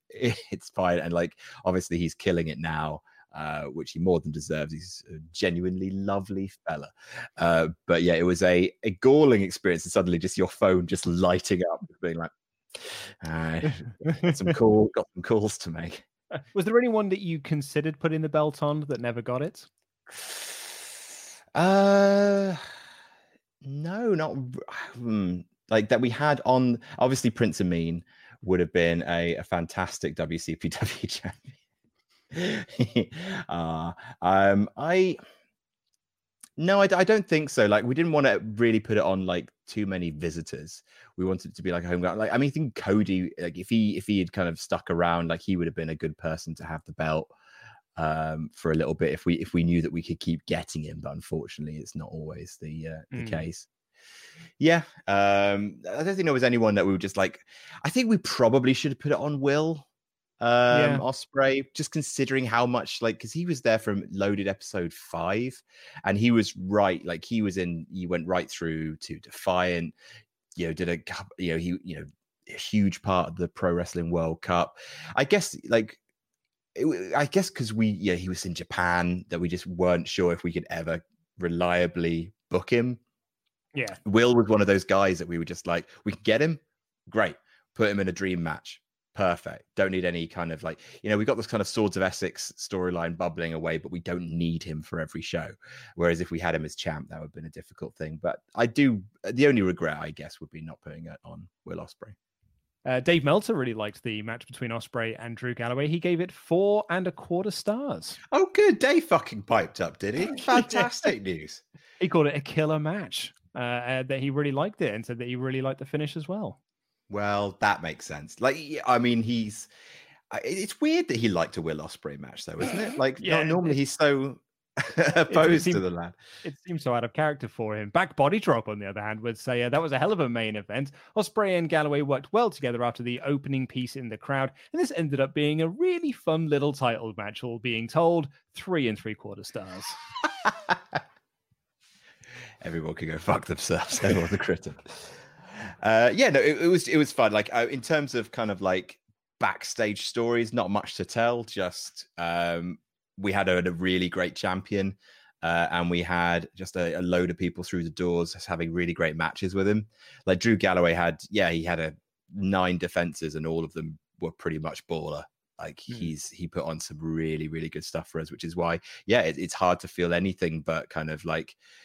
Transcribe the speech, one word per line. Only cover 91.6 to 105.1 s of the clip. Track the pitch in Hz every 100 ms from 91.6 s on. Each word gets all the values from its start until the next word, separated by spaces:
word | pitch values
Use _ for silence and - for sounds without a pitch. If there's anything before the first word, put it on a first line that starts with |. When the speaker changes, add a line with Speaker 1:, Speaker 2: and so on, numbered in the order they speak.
Speaker 1:
of | 98
Swords | - 104 92
of |
Essex | 92 - 92 - - -
storyline | - 95 90 87 85 85
bubbling | 87 82 82
away, | 80 80 80
but | -
we | 87
don't | 87 87 85
need | 82 85 82
him | - 78
for | - 82
every | 80 80
show." | - 85 76 - - - - -
Whereas | 85 85
if | 87
we | 85
had | 87
him | 80 76
as | -
champ, | 82 76 69
that | 80
would | 78
have |
been | - 80
a |
difficult | - - - 73
thing. | - 78 78
But | 87 - _
I | - 120
do, | 127 139 107 95 _
the | 95 120 143
only | 123
regret, | 92 85 82 76
I | 78
guess, | 76 76 -
would | 76
be | 80
not | 80 67
putting | 80 78 82
it | 78
on | - 82 92 _
Will | 95 85
Ospreay. | 82 - - - _ _ _ _ _ _
Speaker 2:
Uh, | 131 127
Dave | 123 170
Meltzer | 139 185 208
really | 190 123
liked | 110 107 -
the | 123 107
match | 107 117 -
between | - 120
Ospreay | 117 - 120 113